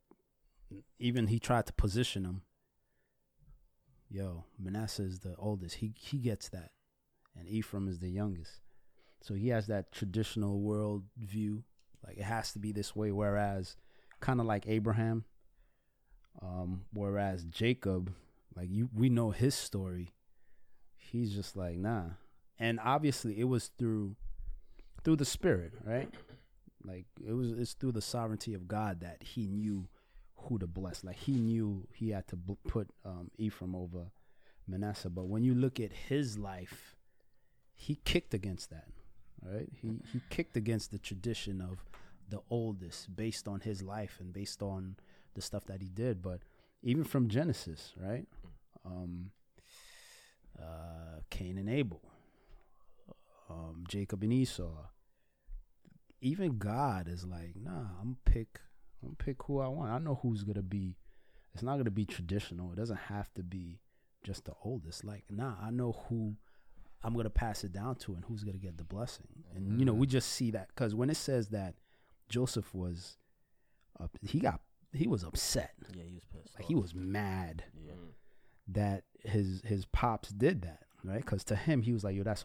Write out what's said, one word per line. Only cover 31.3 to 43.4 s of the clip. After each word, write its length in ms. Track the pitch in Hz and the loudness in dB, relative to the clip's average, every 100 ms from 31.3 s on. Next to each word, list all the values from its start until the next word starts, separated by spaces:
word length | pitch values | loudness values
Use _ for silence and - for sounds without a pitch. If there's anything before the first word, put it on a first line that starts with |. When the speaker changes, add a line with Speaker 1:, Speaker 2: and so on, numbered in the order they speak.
Speaker 1:
knew 540 | 131 113 113 107 98 - | 4 4 4 2 0 -6
he 160 | - 110 | -4 -2
had 180 | 98 - | -2 -4
to 60 | 90 | -6
bl-, 180 | 90 101 - | -6 -6 -2
put, 220 | 113 98 - 98 | -2 -2 -8 -10
um, 240 | 90 87 - | -8 -10 -2
Ephraim 380 | 110 - 92 92 | -2 -2 -4 -4
over 360 | 90 87 90 - - - - - - | -4 -6 -8 -14 -20 -20 -20 -16 -6
Manasseh. 420 | 92 104 101 90 | -2 -2 -2 -4
But 140 | 87 92 | -4 0
when 160 | 107 | 4
you 100 | 127 | 6
look 260 | 123 131 123 | 6 4 0
at 120 | 107 | -6
his 460 | - - 139 135 107 | -6 0 0 2 -2
life, 560 | 101 92 92 - - - - _ - - _ _ _ - | -6 -8 -10 -14 -18 -20 -20 _ -20 -20 _ _ _ -10
he 160 | - 151 - | -4 -2 2
kicked 280 | 175 - | 2 2
against 380 | 101 98 87 - | -2 -2 -4 -8
that, 160 | 80 - - - - - - | -14 -14 -16 -16 -16 -18 -14
right? 260 | 92 104 - - | -8 -6 -6 -6
He, 200 | 110 113 - | -6 -6 -4
he 80 | 123 - | -6 -2
kicked 260 | - 165 120 | -2 0 0
against 320 | 107 110 - | 2 0 0
the 60 | 101 | -6
tradition 640 | - 95 113 107 101 95 | -6 -4 -2 -2 -2 -2
of 240 | 90 92 - - - - 95 | -4 -6 -10 -14 -16 -16 -10
the 140 | 101 - | -10 -2
oldest 680 | 120 113 95 87 - - 92 | 0 0 -2 -6 -10 -10 -2
based 320 | 110 - | -2 -2